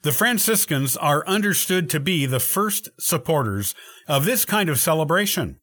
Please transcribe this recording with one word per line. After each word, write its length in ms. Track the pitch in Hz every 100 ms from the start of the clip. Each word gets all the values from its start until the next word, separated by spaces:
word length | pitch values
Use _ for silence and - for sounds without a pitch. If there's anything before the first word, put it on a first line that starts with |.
The 100 | 147
Franciscans 800 | 131 226 233 - 226 - 139 135 -
are 280 | 151 143 185
understood 640 | 196 202 180 - 185 175
to 120 | 156
be 260 | 139 175 135
the 120 | 127
first 520 | - - 208 202 - -
supporters 760 | - 165 - 156 117 98 101 - - - -
of 200 | 143 160
this 180 | 240
kind 240 | - 208 185
of 100 | 139
celebration. 800 | - 160 156 175 202 - 101 67